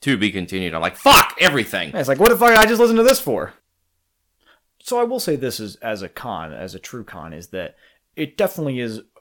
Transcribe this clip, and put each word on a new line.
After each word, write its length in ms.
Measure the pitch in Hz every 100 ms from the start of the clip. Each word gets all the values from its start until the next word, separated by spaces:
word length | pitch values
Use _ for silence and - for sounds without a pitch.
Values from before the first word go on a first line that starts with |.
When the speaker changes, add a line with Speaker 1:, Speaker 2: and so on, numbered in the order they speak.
Speaker 1:
"to 160 | 139 113
be 140 | 104
continued." 420 | 95 87 95 90
I'm 80 | 80
like, 140 | 85 -
"Fuck 380 | 269 214 - -
everything." 520 | 180 143 101 95 80
Speaker 2:
Yeah, 80 | 196
it's 100 | 131
like, 100 | 139
what 100 | 220
the 60 | 196
fuck 200 | 240 220
I 80 | 214
just 140 | 233
listened 160 | 233 226
to 60 |
this 160 | 240 269
for? 340 | 151 98 76 - _ _ _ _ _ _ _ _ _ _ _ _
So 180 | - 240
I 40 |
will 160 | 240 247
say 160 | 170 139
this 240 | 127 -
is, 160 | 104 -
as 240 | 113 104
a 80 | 92
con, 440 | - 123 90 80
as 200 | 64 92
a 60 | 92
true 240 | - 123
con, 300 | - 87 82
is 140 | 80 87
that 280 | 92 85 _ _ _ _ -
it 220 | 147 -
definitely 420 | 196 - 147 127
is. 220 | 120 110 - _